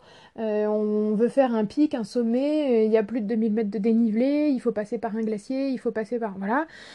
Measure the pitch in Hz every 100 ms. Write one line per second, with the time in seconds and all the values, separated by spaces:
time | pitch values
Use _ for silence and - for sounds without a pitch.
0 | - - - - 220 208 214 214 214 214
1 | 214 214 240 269 262 226 214 - 294 254
2 | 202 247 226 247 285 302 285 233 220 220
3 | 214 240 202 226 226 214 208 220 226 226
4 | 233 214 269 294 302 254 240 214 208 240
5 | 226 220 220 208 - 262 277 247 240 214
6 | 214 240 226 190 196 262 320 - -